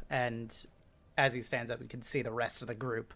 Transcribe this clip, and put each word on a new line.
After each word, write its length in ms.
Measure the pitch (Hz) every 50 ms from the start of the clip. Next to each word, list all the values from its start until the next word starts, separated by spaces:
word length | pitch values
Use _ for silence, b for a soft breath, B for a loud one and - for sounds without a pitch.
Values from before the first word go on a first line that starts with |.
| - -
and 440 | 151 135 123 120 117 117 117 113 - - - - - - - - - - - - -
as 160 | - 143 135 120
he 80 | 127
stands 280 | 113 - - 127 120 113
up, 120 | 120 -
you 60 | 131
can 140 | 113 - 127
see 200 | 117 - - 143
the 100 | 123 120
rest 300 | 110 117 120 110 - -
of 60 | 127
the 60 | 120 120
group. 400 | 104 123 131 117 113 113 - -